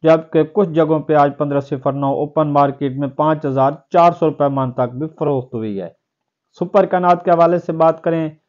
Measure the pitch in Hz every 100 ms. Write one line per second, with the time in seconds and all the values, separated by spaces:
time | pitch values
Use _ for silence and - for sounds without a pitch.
0 | 160 160 160 156 151 214 185 156 156 156
1 | 147 151 143 139 147 143 135 139 143 139
2 | 139 139 147 160 151 143 143 135 139 131
3 | 139 123 151 156 147 135 135 156 _ 175
4 | 170 170 160 139 143 139 131 120 123 123
5 | 156 156 151 135 127 117 110 98 85 -
6 | _ _ _ _ _ _ 175 208 190 185
7 | 180 175 185 170 170 175 170 160 160 160
8 | 170 165 156 156